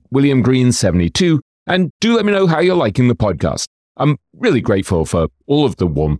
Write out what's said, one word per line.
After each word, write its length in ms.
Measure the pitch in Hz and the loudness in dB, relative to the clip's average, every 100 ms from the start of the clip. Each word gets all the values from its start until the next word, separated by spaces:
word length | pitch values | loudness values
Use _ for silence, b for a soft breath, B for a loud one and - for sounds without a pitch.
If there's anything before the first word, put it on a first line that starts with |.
| - | -4
William 320 | 135 139 135 | 0 2 2
Green 300 | 120 131 123 | 2 2 2
seventy-two, 680 | 117 98 87 87 - 180 156 - _ - | 0 0 0 0 0 0 0 -2 _ -4
and 240 | 185 170 - | -2 -2 -2
do 140 | 220 233 | 0 0
let 100 | 208 | 0
me 60 | |
know 160 | 196 190 | 0 0
how 120 | 160 | 2
you're 140 | 180 | 2
liking 340 | 180 123 101 123 | 0 0 0 0
the 80 | 117 | 2
podcast. 520 | 104 78 82 50 - _ _ - | -2 -2 -4 -4 -10 _ _ -4
I'm 200 | 143 147 _ | -2 -2 _
really 280 | - 247 131 | -6 0 0
grateful 440 | 95 98 95 87 78 | 0 -2 0 -2 0
for 220 | 90 80 _ - | -2 -2 _ -4
all 180 | 147 | 0
of 120 | 139 - | 0 0
the 100 | 90 | -2
warm 320 | 71 76 73 | -2 -2 -2